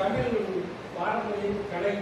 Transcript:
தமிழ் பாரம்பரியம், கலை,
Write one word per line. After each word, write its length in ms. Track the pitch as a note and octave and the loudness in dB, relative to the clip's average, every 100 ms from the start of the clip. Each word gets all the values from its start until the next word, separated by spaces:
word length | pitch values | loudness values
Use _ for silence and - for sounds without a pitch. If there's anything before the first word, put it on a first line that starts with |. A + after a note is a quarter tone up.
தமிழ் 300 | G3 A#3+ B3 G#3+ F#3 F#3 - - - - | 2 2 2 2 2 0 -2 -6 -8 -2
பாரம்பரியம், 640 | G3+ A3+ G#3 G3+ G3+ G3+ - | 0 0 0 0 0 0 -2
கலை, 200 | F3 G3+ G3+ | 0 0 0